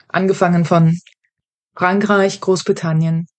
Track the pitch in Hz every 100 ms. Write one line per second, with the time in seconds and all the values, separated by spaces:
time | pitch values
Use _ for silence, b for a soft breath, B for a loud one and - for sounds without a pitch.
0 | _ 175 190 190 185 175 160 175 165 170
1 | - _ _ _ _ _ _ - 185 196
2 | 208 202 196 196 - 185 - - 165 160
3 | 165 165 170